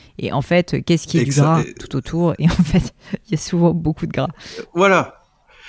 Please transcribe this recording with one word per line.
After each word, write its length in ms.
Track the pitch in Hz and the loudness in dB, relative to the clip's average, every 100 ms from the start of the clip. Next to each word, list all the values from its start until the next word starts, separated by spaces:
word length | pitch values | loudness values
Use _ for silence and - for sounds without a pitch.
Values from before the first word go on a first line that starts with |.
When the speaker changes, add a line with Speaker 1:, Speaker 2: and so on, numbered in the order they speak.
| - - | -20 -10
Speaker 1:
Et 120 | - | -6
en 120 | 127 | -4
fait, 420 | - 175 175 143 - | 0 0 2 -2 0
qu'est-ce 220 | 165 - | -2 0
qui 100 | 165 | 0
est 60 | |
du 80 | 131 | 2
Speaker 2:
Exa-, 100 | 139 | 2
Speaker 1:
gras 200 | 143 160 | 4 2
Speaker 2:
et 100 | - | 0
Speaker 1:
tout 220 | - - 139 | -8 -10 -10
autour ? 400 | - 165 170 - | -6 -2 -2 2
Et 80 | 160 | 0
en 40 | - | 2
fait, 300 | 160 185 - _ - | 2 2 0 _ -12
<laughs> 160 | - - | -12 -6
il 60 | |
y 20 | |
a 40 | 170 | -6
souvent 360 | - 170 170 | -2 2 2
beaucoup 320 | 165 160 160 - | 2 -2 -4 -6
de 60 | |
gras. 180 | - 139 - - - - 170 | -4 -6 -8 -18 -16 -8 2
Speaker 2:
Voilà. 400 | 196 175 127 - _ _ _ - | 4 4 0 -8 _ _ _ -20